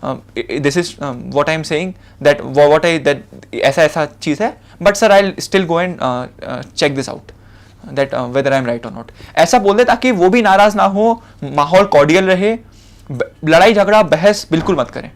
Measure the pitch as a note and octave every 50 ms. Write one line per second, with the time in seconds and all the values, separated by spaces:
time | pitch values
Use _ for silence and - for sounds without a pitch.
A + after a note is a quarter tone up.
0 | - C#3+ C3 B2+ - _ - A2+ - - - C3+ C#3+ C#3+ C#3 F3 F3 E3+ - -
1 | D3 C#3+ B2+ B2 A#2+ B2 B2+ C3+ D3 D3+ D#3+ D#3+ D#3 - E3+ D3+ F3 F#3 A2+ -
2 | - - - _ - C#3+ D3 C#3+ - C3 C3 C#3 D3 D3 D3 D#3 D#3+ E3+ E3 D#3+
3 | C3+ C#3+ C#3+ - - - - - - - - - - B2+ C#3 - E3 D3+ D3+ E3+
4 | D#3 C#3+ - _ - - D3+ C#3 G#3 A#3 - - _ - - - F3 G3 G3+ -
5 | - A3 G3+ G3 G3+ G3 F3+ - - - - F#3+ F#3+ E3 E3+ E3 F3 F#3 F3+ C#3
6 | - B2+ B2 B2 B2+ C3 - _ - - B2+ B2 C3 - - - - D3 C#3+ C3+
7 | C3+ - C#3+ C#3+ - - - - - - - - - - - - - - C#3 C3
8 | C#3 C#3 - B2+ B2+ A#2+ B2 C3+ C#3 C#3 C3+ C3+ C3 A#2+ A#2 A#2+ A#2 A#2 G2+ -
9 | A#2 - - - - - - - D#3+ - - B3 G#3 G3+ G3+ G#3 B3 A#3+ A#3+ A#3
10 | - B3+ B3+ F#3+ E3+ F#3 F#3+ A#3+ A3+ G#3 F#3+ G3 G3+ G#3+ G#3 G#3+ F#3+ G3 G3 G3
11 | G#3+ A3+ A3+ A3 - - - - - C#3 C3+ C#3+ D3 D3 E3+ F#3 G3+ G3+ - D3+
12 | C#3+ C#3+ D#3+ F#3 F#3+ F#3+ F#3 F3+ F#3+ G#3 A3+ A#3 - - - - - - - -
13 | - - C#3 A#2+ - - _ _ - D3+ D#3+ E3 F3+ G#3 A#3 G3+ G3+ G3 G#3 G#3+
14 | G#3+ E3 C#3+ D#3 E3 G3+ G#3 G3+ - - E3 D#3+ D#3+ - F#3+ D3+ B2+ - - B2+
15 | - - -